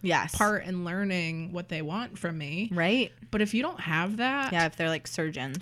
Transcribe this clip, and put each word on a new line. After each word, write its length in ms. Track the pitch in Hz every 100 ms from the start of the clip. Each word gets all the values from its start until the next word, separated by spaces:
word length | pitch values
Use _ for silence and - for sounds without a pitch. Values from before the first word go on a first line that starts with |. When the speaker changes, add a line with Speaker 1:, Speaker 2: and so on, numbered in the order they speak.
Speaker 1:
Yes. 340 | 190 156 - -
Speaker 2:
part 300 | 208 208 180
in 180 | 180
learning 680 | 175 180 202 185 165 160 165
what 180 | 175 175
they 120 | 160
want 380 | 151 190 240 -
from 180 | 175 160
me. 320 | 143 165 220
Speaker 1:
Right. 400 | 175 170 240 233 - -
Speaker 2:
But 100 | 214
if 120 | 208
you 80 | 220
don't 160 | 294 339
have 380 | 170 160 180 220
that 360 | 254 277 269
Speaker 1:
Yeah, 140 | 180 160
if 80 | -
they're, 100 | 165
like, 180 | 160 -
surgeons. 500 | - 156 156 131 147